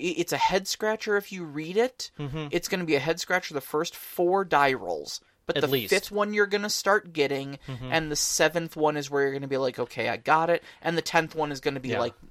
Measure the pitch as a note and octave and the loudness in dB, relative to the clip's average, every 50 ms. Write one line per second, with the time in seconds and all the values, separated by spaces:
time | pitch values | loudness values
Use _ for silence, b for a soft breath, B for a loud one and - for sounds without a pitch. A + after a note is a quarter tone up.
0 | B2 F3+ - - E3+ - A#3+ A3+ - - E3+ G3 F#3+ - - - - G#3+ A3 G#3+ | 0 -2 0 -2 -2 0 0 2 2 2 2 2 0 -2 -4 -2 0 0 0 0
1 | - A3 G#3 G3+ G3+ - G3+ F#3 F3 D#3 C#3 D3 D#3 D#3+ F#3 G#3 A#3 B3+ - - | 0 0 0 0 0 -4 -8 -10 -10 -8 -8 -8 -6 -2 2 2 2 2 0 -4
2 | - - _ - D3 C#3 C3 D#3+ D3+ D3 D#3+ F3 E3+ - - F#3 F3+ D#3 D3+ C#3 | -12 -10 _ -8 -8 -6 -6 -6 -4 -2 -2 -4 -2 -2 -4 -2 0 2 2 2
3 | C3+ D#3+ E3+ E3+ - - F#3 F3+ F3+ - D#3 C#3 - - - D3+ E3 - - - | 2 2 -2 -2 -2 -2 -2 -2 -2 -2 -6 -6 -6 -2 -2 -2 -2 -2 -6 -12
4 | - - - - F3+ F3 F#3 G3 G3 F3 E3 C#3+ C#3+ C#3 C3 A#2+ G2 F2 F2 D#2 | -14 -8 -2 0 2 4 4 2 2 2 4 4 4 4 2 0 -2 -4 -4 -4
5 | D2+ - - - b b b b b - - D3 C#3+ C#3+ C3+ C3+ A2 F#2 F#3+ F#3 | -6 -8 -10 -12 b b b b b -4 -2 0 2 2 2 2 2 2 2 0
6 | - - G3+ G#3 G#3 G#3 G#3 G#3 G#3 G3 G3+ G#3 G3+ G#3 G#3 - - G3 G3+ G#3+ | 0 0 -2 0 0 0 2 2 2 2 2 -2 -2 -2 -2 0 2 2 2 2
7 | - F3 E3 - C#3+ C#3 C#3 C3+ C#3 C#3 C#3 C3+ - - C3 A#2 B2+ B2+ C3+ E3 | 2 -2 0 0 0 2 0 -2 -4 -6 -10 -12 -12 -12 -10 -10 -4 -2 0 0
8 | D#3+ D3+ D3 - - - - - E3 D#3 D#3+ F3 E3 D#3+ - E3 D3+ D3+ D3+ D3+ | 0 0 -2 -2 0 0 2 2 2 2 2 0 -4 -4 -2 0 2 2 2 0
9 | C#3+ C#3 C#3+ C#3+ C#3 C3+ C3+ C#3 C#3 C3+ C#3 C3 C3+ C3 B2 - B2 - - B2 | -2 -2 0 2 2 2 0 -2 -4 -2 -2 0 0 0 -2 -2 -4 -4 -4 -2
10 | A2+ A#2+ A#2 A#2+ A#2 - D3+ D#3+ E3 E3 E3+ E3 B B B B B D#3+ F3 E3 | -2 -2 -2 -2 2 4 4 4 4 4 2 0 B B B B B -2 0 0
11 | - - - E3+ D#3+ D#3 - D#3 D3+ D3 D3 C3 - D3+ C#3 C3+ B2+ B2+ A2+ G#2+ | 0 2 2 2 2 2 0 -4 -4 -2 -4 -4 -2 -2 -2 -2 -4 -2 0 0
12 | A#2 A#2+ - _ - - | 0 -2 -4 _ -18 -20